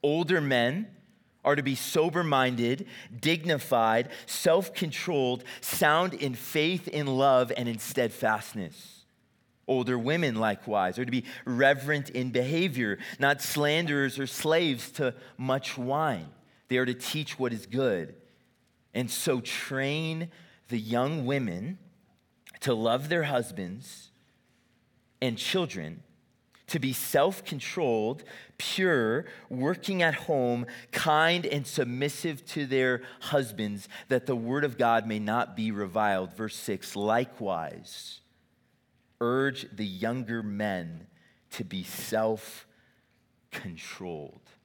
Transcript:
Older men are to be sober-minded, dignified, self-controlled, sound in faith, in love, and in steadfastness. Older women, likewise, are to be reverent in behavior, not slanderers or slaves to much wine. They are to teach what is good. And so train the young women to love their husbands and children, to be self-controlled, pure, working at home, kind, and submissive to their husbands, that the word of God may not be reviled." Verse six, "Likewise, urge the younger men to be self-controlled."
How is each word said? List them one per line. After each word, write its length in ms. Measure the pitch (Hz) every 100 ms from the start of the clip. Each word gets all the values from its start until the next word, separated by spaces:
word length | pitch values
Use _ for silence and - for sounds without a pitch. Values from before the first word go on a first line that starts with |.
Older 380 | 147 156 170 180
men 480 | 143 123 120 165 220 - _ _ _ _
are 100 | -
to 80 | 143
be 120 | 135
sober-minded, 1120 | 131 - 165 165 160 165 139 127 120 120 135 - - - 117
dignified, 920 | 147 165 165 147 - 123 113 113 123 - -
self-controlled, 1200 | - 170 170 190 - 170 - - 151 127 123 - -
sound 520 | - - 156 156 185
in 220 | - 139
faith, 540 | 120 - 160 156 180 -
in 180 | 151 143
love, 460 | 131 139 127 123 120
and 120 | 120
in 100 | 113
steadfastness. 1120 | - - 120 - 113 107 - 110 85 - - - _ _ _ _ _ _ -
Older 320 | 131 120 123
women, 360 | 117 165 156
likewise, 640 | 110 110 101 - 104 92 101
are 80 | 123
to 40 |
be 140 | 123 120 - -
reverent 640 | 123 135 143 135 147 139
in 200 | 123 127
behavior, 680 | 123 127 165 185 127 110 95 - -
not 220 | 139 143
slanderers 800 | - 151 147 156 170 143 135 135
or 80 | 135
slaves 640 | - 156 165 170 123 -
to 220 | - 131 120 - -
much 400 | 131 135 - -
wine. 500 | 123 143 156 101 78 - _ _ _
They 80 | 127
are 80 |
to 80 | 127
teach 460 | 123 - 156 147 -
what 160 | 127
is 100 | 113
good. 500 | 95 123 131 92 78 - _ _ _ _ _ _ _
And 180 | 117 123
so 300 | - - 127
train 880 | 117 - - 131 135 151 160 160 165 - - _ _
the 100 | 120
young 460 | 110 120 131 160
women 540 | 123 139 117 87 123 190 - _ _ _ _ _ - -
to 140 | 139
love 340 | 113 113 127 147
their 140 | 170
husbands 840 | 147 127 120 90 90 101 - - - _ _ _ _ _ _ _ _ _ _ _
and 180 | 131 113
children, 640 | - 185 170 95 78 85 - _ _ _ _ _ -
to 120 | 165
be 140 | 131
self-controlled, 1300 | 120 - 143 160 190 - 143 - - 147 113 110 147 - - - -
pure, 680 | - - 185 143 110 123 170 - -
working 540 | 127 139 180 - 185
at 120 | 165
home, 520 | 147 - 143 123 120 120 - -
kind, 540 | - 160 151 165 175 170
and 200 | 147 135
submissive 800 | - 123 123 143 - 170 143 -
to 200 | 156 139
their 360 | 131 131 123 - -
husbands, 680 | - 143 127 104 107 101 - - -
that 180 | 127 -
the 100 | 123
word 260 | 117 135
of 140 | 143 117
God 280 | 117 117 110
may 120 | 107
not 380 | 107 117 - 95
be 140 | 110
reviled." 600 | 104 98 98 107 95 92
Verse 200 | - 107
six, 400 | - - 95 -
"Likewise, 1300 | 101 104 117 127 - 101 85 78 85 - - - - _ _ _ _ _ _ _ _ _ _
urge 460 | 120 131 139 135 -
the 120 | 101 107
younger 560 | 92 110 123 113 117
men 640 | 107 101 107 92 85 82 - _ _ _ _
to 140 | -
be 180 | 98 95
self-controlled." 2750 | 90 - - 110 110 110 - - - _ _ _ _ _ _ _ _ - 95 80 - - 92 80 71 - _ _